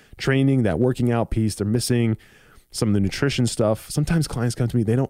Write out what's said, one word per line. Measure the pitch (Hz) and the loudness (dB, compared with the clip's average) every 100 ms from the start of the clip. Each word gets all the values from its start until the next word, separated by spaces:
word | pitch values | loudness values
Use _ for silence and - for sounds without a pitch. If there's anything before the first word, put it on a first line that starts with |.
| - - | -20 -6
training, | - 135 135 135 | 0 2 4 2
that | 107 82 | 2 2
working | 127 131 123 | 0 0 0
out | 117 110 | 0 0
piece. | 110 110 - | 0 -2 -2
They're | 104 | -2
missing | 117 - 120 117 107 - - - - _ | -2 0 0 2 -2 -6 -20 -20 -20 _
some | - 113 | -4 0
of | |
the | 101 | 0
nutrition | 98 - 139 131 120 | 0 0 -2 0 -2
stuff. | - 110 107 - | 0 0 0 -4
Sometimes | - 151 170 147 | -4 0 0 -2
clients | 123 120 | -2 -4
come | - 120 | -2 -2
to | 123 | 0
me, | |
they | 107 120 | 0 0
don't | 135 | 0